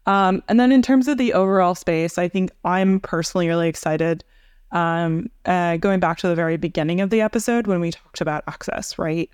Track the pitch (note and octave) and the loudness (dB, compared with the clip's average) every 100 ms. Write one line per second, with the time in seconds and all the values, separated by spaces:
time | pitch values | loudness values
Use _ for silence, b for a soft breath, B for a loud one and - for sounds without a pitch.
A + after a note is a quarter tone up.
0 | - G3 F#3+ F#3+ - A3+ B3 C4+ B3 C4+ | 0 2 2 0 2 4 6 4 4 2
1 | C4 C4 B3 F#3 F#3+ G3 F3+ F3+ - D#3+ | 2 0 0 2 2 4 2 0 -2 -2
2 | E3 - F3+ F#3+ F#3 - - F#3 F#3+ F#3+ | -2 -2 -2 0 -2 -4 -2 2 2 2
3 | - E3+ E3 F#3+ E3+ E3+ E3 D#3 D#3+ D#3 | -2 -4 -2 -2 0 0 -2 -2 -4 -2
4 | E3 D#3+ - _ _ _ _ F3 E3+ E3 | 0 -2 -8 _ _ _ _ -2 0 0
5 | E3 D#3+ - - - F3+ E3+ E3+ G3 F#3+ | 0 -2 -4 -6 -2 0 0 0 0 0
6 | F3 E3+ F3+ E3 E3 E3 E3+ - D#3 F3 | 0 0 -2 0 0 -2 -4 -2 -2 0
7 | G3 A3 G#3+ A#3 A3+ A#3 A3 F3+ E3+ - | 0 0 0 -2 -2 -2 0 -2 -2 -6
8 | _ - E3 D3+ - - - - - - | _ -8 -6 -4 -8 -12 -8 -8 -8 -6
9 | E3+ E3 - | -4 -4 -4